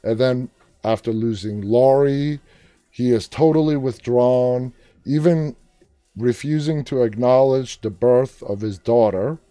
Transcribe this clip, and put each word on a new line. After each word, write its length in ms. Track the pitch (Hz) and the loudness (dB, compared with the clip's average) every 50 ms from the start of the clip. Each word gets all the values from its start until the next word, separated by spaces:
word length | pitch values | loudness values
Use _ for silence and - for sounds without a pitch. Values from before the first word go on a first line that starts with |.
And 160 | - 110 113 110 | -2 -4 0 0
then 320 | 131 131 127 127 127 - _ _ _ _ _ _ | 0 0 0 -2 -6 -10 _ _ _ _ _ _
after 300 | - 107 113 104 - 117 | -2 -2 -2 -2 -2 -4
losing 480 | 113 110 113 117 113 101 92 107 104 104 | -4 -2 -2 -4 -4 -4 -6 -8 -8 -8
Laurie, 800 | 98 101 113 120 131 135 135 135 143 139 139 139 143 147 147 139 _ _ _ _ _ _ _ _ _ _ | -4 0 2 4 4 4 4 4 2 0 0 -2 -4 -4 -6 -8 _ _ _ _ _ _ _ _ _ _
he 200 | _ - 123 123 | _ -4 0 0
is 180 | 120 110 - - | 0 0 -2 -6
totally 480 | - - 151 160 156 160 156 156 151 | -2 0 2 2 2 2 0 0 -2
withdrawn, 960 | 143 131 131 117 - _ 120 123 123 123 127 127 127 127 127 123 123 127 127 - _ _ _ _ _ _ | -2 -4 -6 -6 -6 _ -2 0 2 2 4 2 2 2 0 0 -2 -4 -8 -12 _ _ _ _ _ _
even 500 | - 139 151 151 175 170 160 156 151 - _ _ _ _ _ _ _ _ _ _ _ _ | -4 -4 0 2 2 2 2 -2 -6 -10 _ _ _ _ _ _ _ _ _ _ _ _
refusing 680 | 95 113 123 117 - - 143 151 156 147 151 160 147 135 | -2 -2 -2 -2 -2 -4 -4 -4 -2 -2 -2 -4 -4 -4
to 180 | - 143 127 | -4 0 0
acknowledge 800 | 123 113 104 110 123 123 127 131 135 135 131 135 131 - - - | 0 0 0 0 2 4 4 4 4 4 2 0 -2 -6 -12 -8
the 80 | - 110 | -8 -8
birth 520 | 98 - 120 123 123 123 135 131 - - | -4 0 2 4 4 4 2 -2 -8 -16
of 200 | - - 104 101 | -10 -10 -8 -6
his 160 | 110 110 98 92 | -6 -8 -8 -6
daughter 600 | _ - 117 120 113 107 95 92 101 131 160 165 _ _ | _ 0 2 4 4 2 2 0 -2 -4 -6 -8 _ _